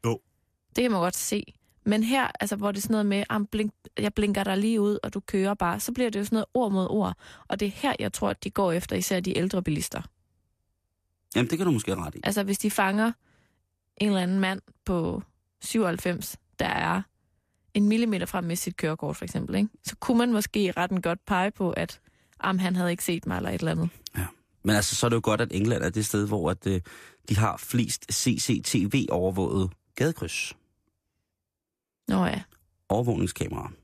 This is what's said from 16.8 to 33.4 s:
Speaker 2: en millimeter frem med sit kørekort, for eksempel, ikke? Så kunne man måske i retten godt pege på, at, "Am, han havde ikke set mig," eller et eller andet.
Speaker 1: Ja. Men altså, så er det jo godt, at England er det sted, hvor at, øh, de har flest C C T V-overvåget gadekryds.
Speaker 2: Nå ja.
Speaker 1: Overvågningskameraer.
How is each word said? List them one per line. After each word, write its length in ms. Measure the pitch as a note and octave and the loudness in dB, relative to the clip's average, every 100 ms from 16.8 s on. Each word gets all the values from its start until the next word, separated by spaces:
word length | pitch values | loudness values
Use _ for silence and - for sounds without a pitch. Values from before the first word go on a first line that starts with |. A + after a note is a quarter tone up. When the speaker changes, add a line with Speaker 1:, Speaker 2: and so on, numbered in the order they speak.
| - F3+ - _ _ _ _ _ _ | 0 -2 -4 _ _ _ _ _ _
Speaker 2:
en 140 | G#3 G#3 | 2 4
millimeter 380 | A3 A#3 F#3+ F3 | 4 2 0 -2
frem 180 | F#3 | -2
med 120 | E3+ F3 | -2 -2
sit 220 | - - | -4 -2
kørekort, 380 | D#3+ D#3+ D3 D#3 | -2 -2 -4 -6
for 80 | E3+ | -6
eksempel, 300 | - - F#3+ | -6 -2 0
ikke? 140 | G#3+ - | 0 -2
Så 120 | - - | -12 -4
kunne 220 | - A#3 | 2 4
man 140 | A#3+ | 4
måske 320 | G#3+ - G#3+ | 2 0 0
i 80 | F#3+ | 0
retten 300 | E3+ F3+ F#3+ | 0 0 0
godt 240 | E3+ F3 - | 0 -4 0
pege 260 | F#3 F#3+ | 0 0
på, 200 | - F3+ | 0 -2
at, 300 | - E3+ - _ _ _ - | -2 -6 -8 _ _ _ -6
"Am, 200 | - F#3+ | 0 2
han 160 | F#3 F3+ | 2 0
havde 160 | F3 | 0
ikke 120 | F3 | 0
set 220 | - F3 - | -2 -2 -2
mig," 120 | - | -4
eller 120 | - | -2
et 100 | E3+ | -2
eller 120 | D#3+ | 0
andet. 180 | D#3+ E3+ - - - | 0 -2 -4 -8 -6
Speaker 1:
Ja. 80 | F2+ - _ _ | -6 -10 _ _
Men 120 | G2+ G#2 | 0 2
altså, 200 | G2+ - | 2 0
så 100 | A#2+ | 2
er 40 | |
det 60 | A#2 | 2
jo 60 | |
godt, 180 | A2 G#2+ | 2 0
at 100 | G2+ | 0
England 320 | F#2+ A2 A#2 | 0 2 2
er 60 | - | 0
det 160 | G#2+ G#2 | -2 0
sted, 220 | G#2 G#2 | 0 0
hvor 240 | G#2 E2+ | 0 0
at, 160 | F#2 F#2+ | -2 -2
øh, 140 | F#2 - - - _ - | -2 -4 -18 -20 _ -2
de 80 | G2+ | 2
har 200 | G#2+ - | 2 0
flest 480 | - B2 A#2 - - | -2 0 0 -4 -4
C 240 | - C3+ A2 | 0 0 0
C 200 | - A2 | 0 0
T 300 | - A2 G2+ | 0 0 2
V-overvåget 760 | C3+ - F2+ F#2 F#2+ F2 G2 F#2 - _ - | 0 0 0 0 0 0 2 0 -4 _ -2
gadekryds. 580 | D3 D#3+ E2+ - - - _ _ _ _ _ _ _ _ _ _ _ _ _ _ - | 0 0 -6 -6 -6 -10 _ _ _ _ _ _ _ _ _ _ _ _ _ _ -2
Speaker 2:
Nå 180 | F#3+ F3 | 2 2
ja. 160 | - - _ _ _ _ | 0 -6 _ _ _ _
Speaker 1:
Overvågningskameraer. 800 | G#2 A#2+ G#2+ F2+ - | 2 2 2 0 -2